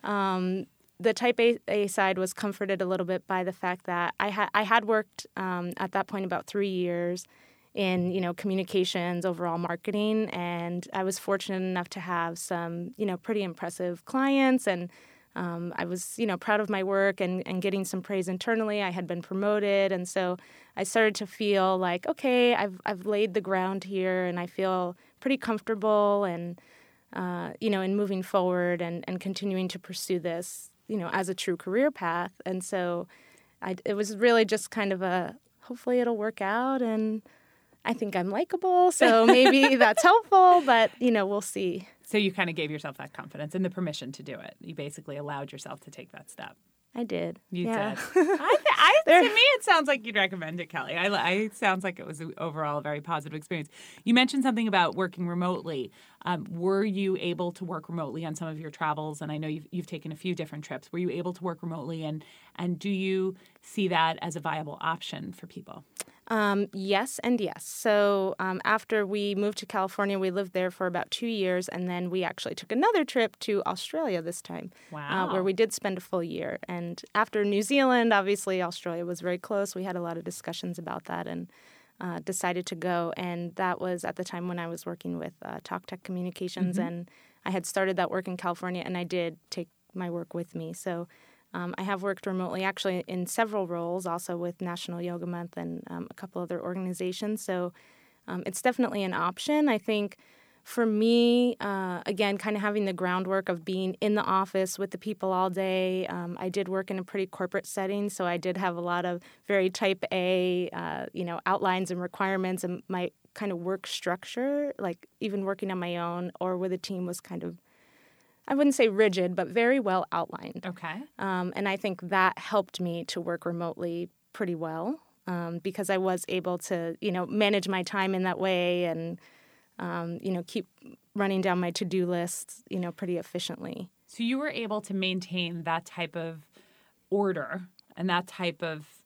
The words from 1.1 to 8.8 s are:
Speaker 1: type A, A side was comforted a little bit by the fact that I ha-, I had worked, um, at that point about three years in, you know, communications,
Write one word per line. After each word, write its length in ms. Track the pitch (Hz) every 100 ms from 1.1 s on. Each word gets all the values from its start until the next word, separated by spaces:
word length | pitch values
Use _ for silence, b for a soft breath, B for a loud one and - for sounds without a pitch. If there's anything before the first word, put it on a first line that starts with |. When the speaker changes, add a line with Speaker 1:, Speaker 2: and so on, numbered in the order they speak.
Speaker 1:
type 240 | 220 240 240
A, 200 | 233 233 -
A 180 | 208 202
side 320 | 202 190 185
was 140 | 185
comforted 480 | - 214 196 196 190
a 40 | 180
little 200 | 185 180
bit 180 | 185 -
by 160 | 185
the 80 | 180
fact 320 | 185 185 180 -
that 280 | 175 175 -
I 120 | 208
ha-, 180 | 202 208
I 80 | 202
had 240 | 208 226 214
worked, 400 | 220 214 - - -
um, 360 | 190 180 175 175
at 160 | 185
that 140 | 190 190
point 160 | 202
about 220 | 190 180 -
three 240 | 208 202
years 540 | 185 175 170 175 180 - b b b b
in, 360 | - 190 185 175
you 100 | 185
know, 140 | 180
communications, 920 | 175 208 190 185 196